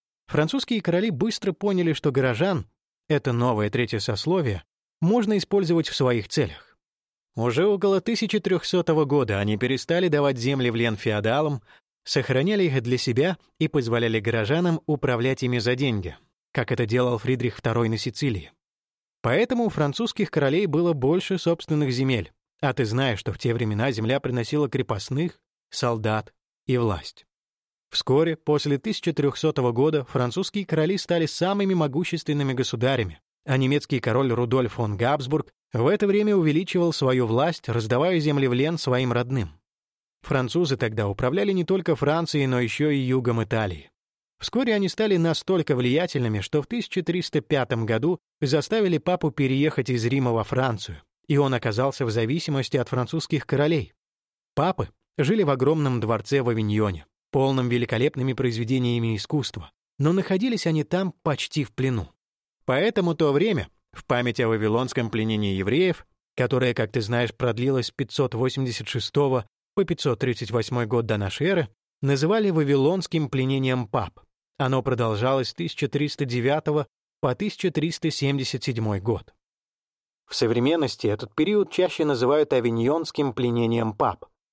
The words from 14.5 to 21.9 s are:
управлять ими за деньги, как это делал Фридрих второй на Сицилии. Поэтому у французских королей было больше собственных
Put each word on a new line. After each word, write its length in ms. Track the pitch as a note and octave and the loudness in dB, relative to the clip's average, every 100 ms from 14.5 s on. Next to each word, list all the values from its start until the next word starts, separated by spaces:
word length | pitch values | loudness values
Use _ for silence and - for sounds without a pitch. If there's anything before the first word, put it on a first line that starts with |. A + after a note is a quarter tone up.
| D#3+ F3 D#3+ - | 2 2 0 0
управлять 580 | D3 C3 A#2+ B2+ C3 | 0 0 0 0 0
ими 160 | B2 B2 | -2 0
за 160 | A2+ B2+ | 0 0
деньги, 420 | C#3 G#2 E2+ - _ _ _ | 0 -2 -4 -12 _ _ _
как 220 | - A2+ | -4 -2
это 120 | B2+ A2 | -2 0
делал 320 | B2 B2 A#2 | 2 2 0
Фридрих 380 | B2+ B2+ A#2 - | -2 0 -2 -2
второй 320 | A#2 A2+ A2+ | -2 0 0
на 100 | A2 | -2
Сицилии. 540 | B2 - C#3+ G2 - _ _ _ _ _ _ _ | -4 -4 -2 -4 -8 _ _ _ _ _ _ _
Поэтому 440 | A#2 D3 A#3+ A#3+ A3 | 0 2 2 0 0
у 40 | |
французских 600 | - C#3+ C#3 A#3 - F#3+ | 0 0 0 -4 -2 -2
королей 360 | D#3 C#3 D#3+ G3 | 0 2 2 0
было 260 | D#3 F3 | 2 2
больше 460 | D3+ C3 F3 - F#3+ | 2 2 0 0 -2
собственных 540 | E3+ E3 - D3+ C#3 | 0 -2 0 0 0